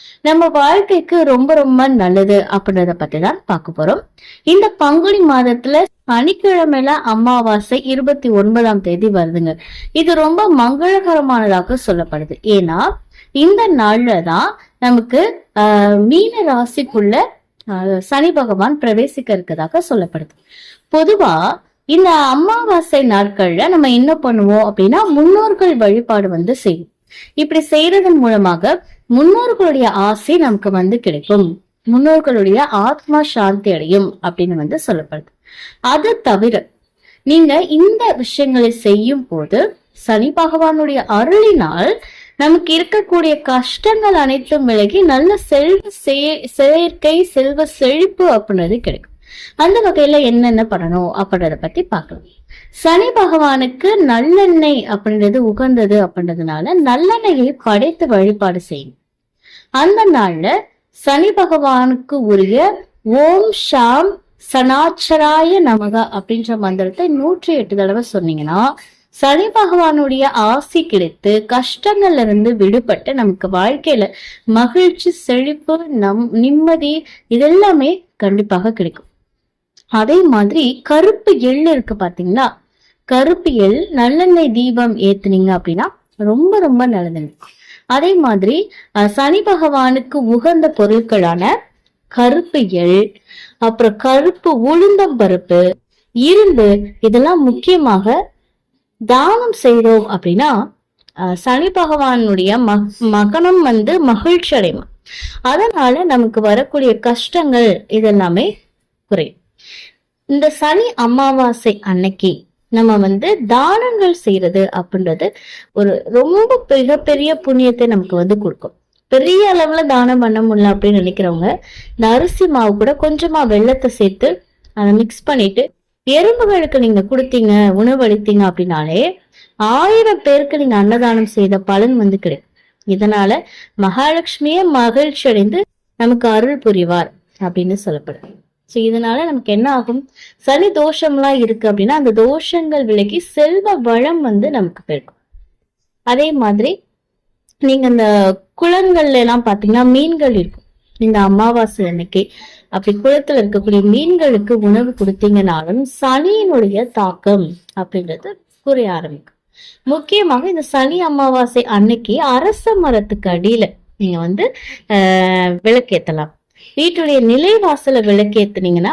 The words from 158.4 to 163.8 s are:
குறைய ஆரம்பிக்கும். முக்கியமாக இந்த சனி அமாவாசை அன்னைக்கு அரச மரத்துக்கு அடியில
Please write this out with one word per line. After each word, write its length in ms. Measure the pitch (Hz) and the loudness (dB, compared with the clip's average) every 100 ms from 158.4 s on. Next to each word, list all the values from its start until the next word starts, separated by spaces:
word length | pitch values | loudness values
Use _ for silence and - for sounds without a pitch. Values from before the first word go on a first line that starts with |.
| _ _ 277 | _ _ -2
குறைய 260 | 262 214 | 0 0
ஆரம்பிக்கும். 460 | 170 160 143 - _ _ _ - _ | -4 -10 -16 -20 _ _ _ -20 _
முக்கியமாக 640 | - 302 302 415 370 254 339 | -4 -4 -2 0 0 0 -2
இந்த 120 | 339 | -6
சனி 400 | 277 277 262 349 | -4 -2 -2 -2
அமாவாசை 640 | 339 285 269 254 240 240 - | -2 -2 0 0 -2 -2 -2
அன்னைக்கு 560 | 208 214 233 233 247 | 2 2 0 -4 -4
அரச 520 | 294 262 349 415 453 415 | -2 0 0 -2 -2 0
மரத்துக்கு 540 | 311 226 208 208 190 | 0 -2 -2 -6 -4
அடியில 340 | 170 196 226 196 - | -2 0 0 -2 -6